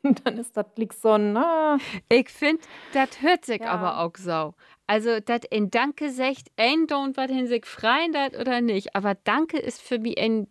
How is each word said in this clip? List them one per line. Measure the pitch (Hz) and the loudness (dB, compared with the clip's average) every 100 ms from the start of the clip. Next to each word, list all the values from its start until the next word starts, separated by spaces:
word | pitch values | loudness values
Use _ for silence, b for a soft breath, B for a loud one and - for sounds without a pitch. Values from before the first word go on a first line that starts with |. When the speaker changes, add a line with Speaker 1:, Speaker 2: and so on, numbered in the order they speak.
Speaker 1:
Und | 277 240 | 2 2
dann | 247 226 | 2 -4
ist | 233 - | -8 -6
das | 202 - | -6 -6
liegt | 220 - | -8 0
so | 226 | 4
ein, | 214 208 214 | 4 4 2
ah. | 330 320 311 285 B 190 _ | 2 2 2 0 B -12 _
Speaker 2:
Ich | 233 - | 2 2
find, | - 294 320 B B B | -2 0 0 B B B
das | 277 269 - | 0 0 0
hört | 294 349 | 2 2
sich | - 214 | 0 -6
Speaker 1:
Ja. | 226 | -4
Speaker 2:
aber | 180 180 - | -2 -2 -2
auch | 170 175 | -6 -6
so. | 185 160 156 - b b - | -4 -4 -4 -10 b b -2
Also, | 214 226 220 | 0 2 -2
das | 208 233 - | 0 -4 -2
ein | 220 202 | -2 0
Danke | 233 277 - 294 | 0 0 -2 -6
sagt, | 254 262 269 - - | -2 -2 -2 -10 0
ein | 233 311 320 | 2 4 2
Don, | 285 277 269 | 0 -2 -4
was | 262 | -2
hin | 262 247 | -2 0
sich | 240 - | -2 -4
freien | - 220 269 330 | -4 0 2 0
dat | 302 277 - | -2 -2 -4
oder | 247 240 | -2 0
nicht. | 233 196 - | 0 0 -2
Aber | 202 202 190 | -2 -2 -2
Danke | - 240 320 320 | 0 0 0 -2
ist | - - | -4 -8
für | - 240 | -6 -4
mich | 226 - | -2 -2
ein | 220 220 196 | 0 0 -4